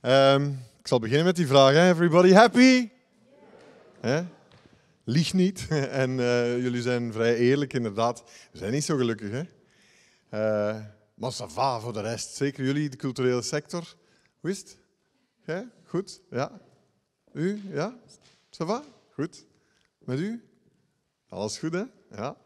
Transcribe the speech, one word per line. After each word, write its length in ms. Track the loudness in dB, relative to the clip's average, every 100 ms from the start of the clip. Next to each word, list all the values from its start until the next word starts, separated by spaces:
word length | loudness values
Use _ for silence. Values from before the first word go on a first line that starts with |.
Ehm, 500 | 4 6 6 4 0 -8 -14 _
ik 80 | -2
zal 120 | -2
beginnen 260 | 2 0 0
met 100 | 0
die 120 | 4
vraag, 260 | 6 8
hè. 160 | 8 4
Everybody 420 | 4 4 6 8
happy? 580 | 8 8 8 6 6 0 _ _ _ _ _ -20 -20 -20 -20 -20 _
Hè? 220 | -2 -2 -4 -14 _ -20 _ _ _ _
Lieg 300 | -2 -2 0
niet. 340 | 2 0 -2 -4 -4
<laughs> 240 | -2 -2
En, 160 | -2 0
eh, 420 | 0 0 0 -2
jullie 200 | -4 -4
zijn 320 | -4 -4 -4
vrij 220 | -2 0 2
eerlijk, 380 | 2 2 -2
inderdaad. 500 | -4 -4 -2 -4 -4 -16 -20 -20
We 60 | -12
zijn 140 | -6
niet 120 | -4
zo 140 | -2 -2
gelukkig, 340 | -2 -4 -8
hè. 100 | -10 -12 _ _ _ _ _ _ _ _
Eh, 540 | -4 -2 -2 -2 -6 -12 _ _
maar 200 | _ -10
ça 120 | -10 -12
va 320 | -4 -2 -2
voor 140 | -8
de 80 | -8
rest. 340 | -8 -8 -10 -6
Zeker 280 | -6 -4
jullie, 260 | -4 -4 -6
de 80 | -8
culturele 440 | -10 -2 -2 -2
sector. 540 | -4 -8 -8 -12 -12 -20 _ _ _ _
Hoe 100 | -10
is 80 | -10
het? 200 | -12 -20 _ _ _ _ _ _ -10
Jij? 220 | -10 -10 _
Goed? 380 | _ -8 -8 -16 _
Ja. 320 | -6 -6 -8 _ _ _ _ _ _ _
U? 280 | -6 -6 -6 -8
Ja? 260 | -8 -8 -10 _ _ _ _ _
Ça 160 | -10 -6
va? 180 | -6 -8 _ _
Goed. 340 | -10 -10 -10 _ _ _ _ _ _
Met 200 | -10 -8
u? 240 | -6 -10 _ _ _ _ _ _ _ _ _
Alles 280 | -10 -8 -6
goed, 160 | -6
hè? 100 | -6 -8 _ _
Ja. 260 | -12 -12 -12